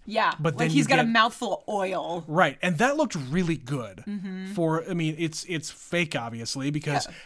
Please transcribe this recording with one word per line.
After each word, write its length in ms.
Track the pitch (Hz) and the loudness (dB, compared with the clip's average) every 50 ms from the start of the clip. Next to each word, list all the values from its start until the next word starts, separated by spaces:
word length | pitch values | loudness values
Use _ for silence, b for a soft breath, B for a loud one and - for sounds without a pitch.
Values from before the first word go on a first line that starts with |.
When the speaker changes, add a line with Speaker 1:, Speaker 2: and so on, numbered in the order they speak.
| - | -10
Speaker 1:
Yeah, 300 | - 208 220 214 170 151 - | -4 0 2 2 2 2 2
Speaker 2:
But 160 | 151 165 156 | 0 0 0
Speaker 1:
like, 20 | - | 2
Speaker 2:
then 100 | 240 - | 2 4
Speaker 1:
he's 140 | 160 285 - | 4 4 6
Speaker 2:
you 0 | |
Speaker 1:
got 140 | - 262 254 | 6 6 4
a 60 | 247 | 4
Speaker 2:
get, 40 | 226 | 6
Speaker 1:
mouthful 460 | 226 226 220 240 233 - 247 208 185 | 6 6 6 4 2 -2 -4 -2 -2
of 200 | - - - 214 | -4 -4 -4 -2
oil. 500 | 202 190 190 185 170 151 156 170 175 165 160 | -2 0 0 -2 -2 -2 -4 -4 -6 -4 0
Speaker 2:
Right, 300 | 151 175 185 151 131 - | 4 4 4 4 4 0
and 160 | - 180 180 | -2 0 2
that 220 | 147 220 262 285 311 | 2 2 2 4 2
looked 160 | 311 220 - | 0 0 0
really 420 | 170 135 127 143 180 185 165 165 | -4 -4 -2 0 0 2 2 0
good. 480 | - 120 123 143 139 117 101 95 87 - | -2 -2 -4 -4 -4 -4 -8 -12 -12 -10
Speaker 1:
Mm-hmm. 460 | - 208 202 180 196 185 185 190 190 202 | -8 -8 -8 -6 -8 -8 -8 -8 -6 -2
Speaker 2:
For, 340 | 190 170 160 160 165 165 170 | 0 2 2 2 0 -2 -2
I 20 | 185 | -2
mean, 220 | 170 160 156 160 | 0 0 0 0
it's, 300 | 156 170 160 156 - - - | -2 -2 -4 -4 -6 -8 -6
it's 220 | 180 156 - - | -6 -6 -6 -8
fake, 440 | - - - - - 175 180 160 - | -12 -14 -10 -4 -2 0 0 0 -2
obviously, 560 | 135 117 117 117 117 117 117 - 135 131 143 | -6 -6 -6 -8 -8 -8 -6 -6 -4 -4 -2
because 360 | 151 151 147 151 143 143 - | -4 -2 -2 0 -2 -2 -2
Speaker 1:
Yeah. 80 | - B B B | -4 B B B